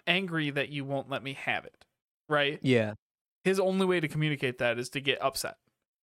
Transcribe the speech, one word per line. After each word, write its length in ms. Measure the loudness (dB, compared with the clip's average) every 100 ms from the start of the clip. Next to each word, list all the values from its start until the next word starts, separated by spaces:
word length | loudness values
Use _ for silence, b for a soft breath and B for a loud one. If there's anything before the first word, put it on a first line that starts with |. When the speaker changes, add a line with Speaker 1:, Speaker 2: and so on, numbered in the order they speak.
| 0
Speaker 1:
angry 440 | 0 0 -2 -2
that 180 | -2 -4
you 160 | -4
won't 240 | -4 -6 -4
let 140 | -6
me 80 | -6
have 300 | -8 -4 -4
it," 200 | -6 -18 _ _ _ _ -2
right? 340 | 2 2 0
Speaker 2:
Yeah. 320 | 4 4 4 -4 _ _ _ _
Speaker 1:
His 160 | 0 2
only 260 | 2 2 2
way 140 | 2
to 80 | 0
communicate 500 | 0 0 0 -2 0
that 200 | 0 0
is 120 | -4
to 100 | -4
get 200 | -2 0
upset. 360 | 0 -2 -8 -10 _ _ _ _